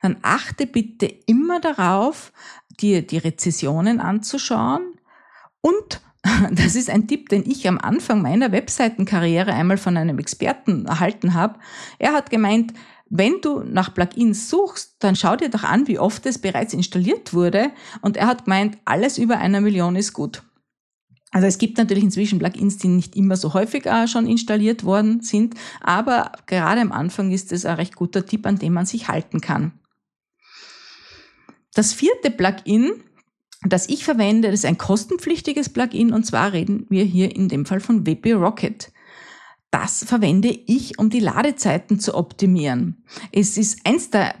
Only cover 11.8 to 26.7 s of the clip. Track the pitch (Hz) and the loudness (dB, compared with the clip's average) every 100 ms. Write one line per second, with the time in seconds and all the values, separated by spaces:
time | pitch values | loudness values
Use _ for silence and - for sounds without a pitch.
11.8 | - - 277 302 277 226 202 220 226 - | -18 -2 0 0 0 0 2 2 0 -6
12.8 | - - _ 175 208 381 311 285 - 185 | -20 -20 _ 2 2 2 0 -4 -2 -2
13.8 | 185 - 180 - 233 208 - 339 392 - | -2 0 -2 2 2 2 0 0 0 -4
14.8 | - _ 202 190 175 214 302 220 - 214 | -16 _ 0 2 2 0 0 -2 0 2
15.8 | 269 208 190 214 269 247 190 214 226 175 | 2 2 0 -2 -6 -4 -4 -2 -2 -2
16.8 | 180 180 180 453 - 170 175 196 269 - | -2 0 0 -2 -2 0 2 2 0 -4
17.8 | - - 202 208 226 247 - 190 208 208 | -16 -6 -4 0 0 0 0 0 0 -4
18.8 | - 147 254 - 233 233 185 202 208 190 | -4 0 0 0 0 0 2 2 2 2
19.8 | 175 180 208 - - - - _ _ _ | 0 0 -4 -6 -8 -10 -20 _ _ _
20.8 | _ _ _ _ _ 190 190 190 226 226 | _ _ _ _ _ 2 2 2 0 0
21.8 | 220 196 208 180 208 190 170 - 202 202 | 2 2 2 2 0 0 -2 -2 -2 0
22.8 | 185 180 - - 196 185 156 190 226 285 | 2 2 0 2 2 2 0 0 0 -2
23.8 | - 226 226 233 226 233 226 214 214 226 | 0 2 2 0 2 0 0 0 2 0
24.8 | 175 196 214 226 226 208 226 233 - - | 0 2 2 0 0 0 0 -2 -16 -8
25.8 | - 180 240 240 - - - 185 165 | -2 0 2 0 -2 -8 -4 0 2